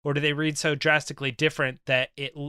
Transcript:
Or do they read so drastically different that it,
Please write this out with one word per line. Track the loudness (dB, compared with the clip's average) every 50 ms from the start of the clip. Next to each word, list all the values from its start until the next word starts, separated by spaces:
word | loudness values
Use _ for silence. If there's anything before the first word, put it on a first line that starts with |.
| -4
Or | -2 -2
do | 0
they | 0 0 0
read | 0 0 -2 -2 -2
so | -2 -2 -2
drastically | 0 2 4 4 4 2 -2 -8 -6 -6 -6 -2
different | 2 0 0 2 0 -2 -2 -4 -6 _
that | 0 0 0 0 -2 _
it, | -10 -10 -10 -10 -10 -12